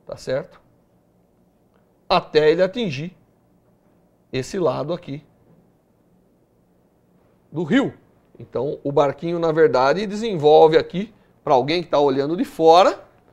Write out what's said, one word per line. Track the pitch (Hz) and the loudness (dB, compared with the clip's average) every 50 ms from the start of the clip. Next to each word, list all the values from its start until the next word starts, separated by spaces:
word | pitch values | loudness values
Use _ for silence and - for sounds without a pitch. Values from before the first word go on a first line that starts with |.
| _ | _
tá | - - | -18 -18
certo? | - - - 131 143 170 - _ _ _ _ _ _ _ _ _ _ _ _ _ _ _ _ _ _ _ _ _ _ _ _ _ _ _ _ _ _ _ - | -14 -10 -8 -8 -8 -8 -12 _ _ _ _ _ _ _ _ _ _ _ _ _ _ _ _ _ _ _ _ _ _ _ _ _ _ _ _ _ _ _ -4
Até | 185 175 175 - - 151 151 151 | -4 -4 -2 -2 0 2 2 2
ele | 165 170 | 2 2
atingir | 185 185 - 247 233 180 127 135 156 185 - _ _ _ _ _ _ _ _ _ _ _ _ _ _ _ _ _ _ _ _ _ _ _ | 0 -2 -4 -6 -8 -6 -8 -8 -10 -12 -14 _ _ _ _ _ _ _ _ _ _ _ _ _ _ _ _ _ _ _ _ _ _ _
esse | - 131 127 - - 196 | -10 -10 -8 -8 -6 -4
lado | 170 156 135 135 135 147 | -4 -4 -4 -4 -6 -8
aqui | 175 170 - - 139 147 - _ _ _ _ _ _ _ _ _ _ _ _ _ _ _ _ _ _ _ _ _ _ _ _ _ _ _ _ _ _ _ _ _ _ _ _ _ _ _ _ _ _ _ _ _ | -10 -10 -12 -14 -16 -16 -18 _ _ _ _ _ _ _ _ _ _ _ _ _ _ _ _ _ _ _ _ _ _ _ _ _ _ _ _ _ _ _ _ _ _ _ _ _ _ _ _ _ _ _ _ _
do | - 151 175 | -10 -8 -4
rio. | 139 202 277 254 - - - _ _ _ _ _ _ _ - | -2 0 0 0 -2 -6 -12 _ _ _ _ _ _ _ -20
Então, | 120 - - 120 123 147 156 - - | -16 -10 -8 -6 -6 -6 -8 -8 -8
o | 143 | -4
barquinho, | 143 151 143 139 135 - 165 170 175 170 | 0 0 0 0 -2 -6 -8 -8 -6 -4
na | 165 165 | -2 0
verdade, | 156 165 160 151 127 127 131 139 151 185 220 | 2 4 4 4 4 2 2 2 0 -2 -4
desenvolve | 190 202 208 226 233 190 156 143 151 156 156 160 156 160 | -8 -8 -8 -6 -6 -4 0 4 6 6 8 6 6 4
aqui, | 151 131 - - 175 208 - - _ _ _ _ _ | 2 0 -2 -6 -8 -8 -10 -12 _ _ _ _ _
pra | - 147 147 | -2 0 0
alguém | 123 123 147 165 180 | 0 0 0 -4 -4
que | 165 - | -4 -2
tá | 147 143 | -2 0
olhando | 143 139 135 139 135 147 170 | 0 0 0 -2 -4 -4 -4
de | 190 277 | -6 -6
fora, | - - - 160 160 165 180 202 294 381 - - _ _ _ _ _ | -6 -4 2 4 6 6 6 6 4 0 -4 -10 _ _ _ _ _